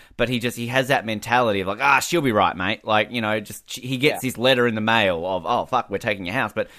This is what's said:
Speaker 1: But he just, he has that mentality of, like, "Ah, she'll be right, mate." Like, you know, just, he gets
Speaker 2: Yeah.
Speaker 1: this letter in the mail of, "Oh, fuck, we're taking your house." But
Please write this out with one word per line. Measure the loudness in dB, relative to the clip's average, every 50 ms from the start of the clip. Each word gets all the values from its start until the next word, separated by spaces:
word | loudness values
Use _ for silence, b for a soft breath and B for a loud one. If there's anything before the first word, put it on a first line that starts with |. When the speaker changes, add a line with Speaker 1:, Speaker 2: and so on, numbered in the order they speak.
| b b b
Speaker 1:
But | -4 -2 -2
he | -2 -2
just, | -2 -4 -6
he | -6 -6
has | -2 0 0 0 2
that | 0 0 0
mentality | -2 -6 -6 -4 0 2 2 2 2 2 0
of, | 0 -2
like, | -2 0
"Ah, | 2 2 2 2
she'll | 2 0 0 0
be | 2 2 4
right, | 4 4 4 2
mate." | 0 -2 -2 -4 -4 -2
Like, | 0 2 2 2 0 -2
you | -4
know, | -2 -2 -2 -2
just, | -4 -8 -12 -16 -16 -14 -14
he | -12 -8 -6 -2
gets | 0 2 0 0 0 -4
Speaker 2:
Yeah. | -6
Speaker 1:
this | -4 0
letter | 2 2 4 4 4
in | 2 2
the | 0
mail | 0 2 4 4 4 4 2 0 -2
of, | -2 -4 -2 -2
"Oh, | 0 0 0 0
fuck, | 0 -2 -2 -2 -2
we're | -4 -4
taking | -2 -4 -4 -4 -4
your | -4 -2
house." | -2 -2 -2 -4
But | -6 -6 -6 B